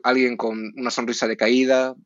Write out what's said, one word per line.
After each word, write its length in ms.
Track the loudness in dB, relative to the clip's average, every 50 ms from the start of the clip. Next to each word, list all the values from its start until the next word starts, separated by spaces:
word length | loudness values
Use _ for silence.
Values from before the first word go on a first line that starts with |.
| 0
a 60 | 2
alguien 260 | 2 4 2 0 0
con 380 | -2 -4 -4 -4 -6 -8 -10 -10
una 140 | -8 -6 -6
sonrisa 360 | -4 -4 -4 -4 -4 -2 -4
decaída, 680 | -4 -2 0 2 2 4 4 4 4 2 2 2 -2 -6 -10 _